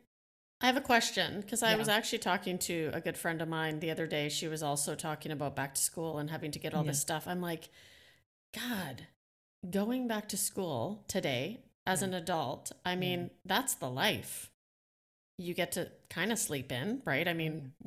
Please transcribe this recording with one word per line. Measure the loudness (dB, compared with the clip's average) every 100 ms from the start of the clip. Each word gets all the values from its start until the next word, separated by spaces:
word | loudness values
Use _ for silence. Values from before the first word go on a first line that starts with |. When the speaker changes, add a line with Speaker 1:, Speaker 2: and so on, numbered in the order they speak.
| _ _ _ _ _ 0
Speaker 1:
I | 2
have | 4
a |
question, | 6 4 4 2 0 -2
'cause | -4 2
I | 4
Speaker 2:
Yeah. | 4
Speaker 1:
was | 4
actually | 4 2 0
talking | 2 2 2 -2
to | 0 0 0
a | -2
good | -2 -2
friend | -2 0
of | 0
mine | 0 0 0
the | -2
other | -2 0
day. | 0 0
She | 0 -2
was | -2
also | 0 0 0 -2
talking | -4 -4 -4
about | -4 -2 -2
back | -2 0
to |
school | 0 0 -4 -2
and | -2
having | -4 -4
to | -4
get | -2
all | 0
this | 2 0
Speaker 2:
Yeah. | 0 -2
Speaker 1:
stuff. | -2
I'm | -2
like, | -2 -4 -8 -20 -20 -20 -20 -20 _ _ _
God, | -8 -4 -4 -4 -8 -14 _ _ _ _ _ -2
going | 2 2 2 2
back | 0 -2
to | -2
school | -2 0 0 0 0 -2 -4
today | 0 2 0 -2 -6 -14 _ 0
as | 2
Speaker 2:
Yeah. | 2
Speaker 1:
an |
adult, | 0 0 0 0 -4 -8 -6 -2
I |
Speaker 2:
Yeah. | 0
Speaker 1:
mean, | 2 0 -2 -6
that's | 0 0 2 -2
the | -2
life. | 2 2 2 -2 -10 -12 _ _ _ _ _ _ _ _ -8
You | -4
get | 0 0
to | 0 -2 -6 -8
kinda | 0 2 2
sleep | 2 0 -2
in, | -2 -2 -2 0
right? | 2 2
I |
mean, | 2 0 -2
Speaker 2:
Yeah. | -6 -10